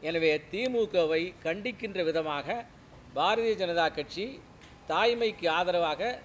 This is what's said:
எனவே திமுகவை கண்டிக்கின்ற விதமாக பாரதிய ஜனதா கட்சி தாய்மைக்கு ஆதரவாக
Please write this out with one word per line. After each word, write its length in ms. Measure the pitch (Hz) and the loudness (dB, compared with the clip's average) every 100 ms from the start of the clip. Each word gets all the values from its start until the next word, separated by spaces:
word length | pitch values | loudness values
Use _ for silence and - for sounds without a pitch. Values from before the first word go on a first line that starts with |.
எனவே 320 | 151 165 160 151 - | -2 2 2 2 -2
திமுகவை 720 | 190 254 240 190 185 160 160 175 - | -4 -2 0 2 2 2 2 -2 -6
கண்டிக்கின்ற 600 | 160 180 220 220 220 190 | -6 -4 -6 -8 -8 -2
விதமாக 420 | 165 160 156 143 139 233 - - - - - | 0 0 -2 -4 -4 -6 -8 -18 -20 -20 -10
பாரதிய 400 | 135 170 220 226 | 0 2 4 2
ஜனதா 320 | 208 185 170 165 | 0 0 2 2
கட்சி 320 | - 143 - 220 269 - - - - - | 0 -8 -6 -8 -10 -20 -20 -20 -20 -2
தாய்மைக்கு 600 | 160 226 240 226 - 170 | 2 2 2 0 0 0
ஆதரவாக 540 | 160 180 175 165 151 220 247 | 2 2 2 0 -2 -4 -6